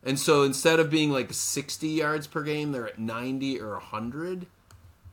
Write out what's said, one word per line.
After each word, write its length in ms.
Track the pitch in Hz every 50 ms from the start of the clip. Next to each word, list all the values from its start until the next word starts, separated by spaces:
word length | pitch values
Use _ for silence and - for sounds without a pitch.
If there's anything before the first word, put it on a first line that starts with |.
| -
And 180 | 127 135 135
so 240 | - - 156 143 139
instead 340 | 139 131 131 - 165 160 160
of 100 | 160 151
being, 220 | 151 160 151 147
like, 220 | 143 131 123 - -
sixty 540 | - - - - 143 139 - - - - 156
yards 400 | 156 160 156 147 151 156 151 147
per 140 | - 160 147
game, 260 | 151 151 151 151 147 143
they're 140 | 131 117
at 120 | 107 - -
ninety 640 | 110 113 113 117 123 131 135 135 135 135 135 113
or 140 | 107 107 101
a 60 | 92
hundred. 640 | - - - 107 113 120 123 147 170 180 185 185 180 - _ _ _ _ - - _ - - _ _ -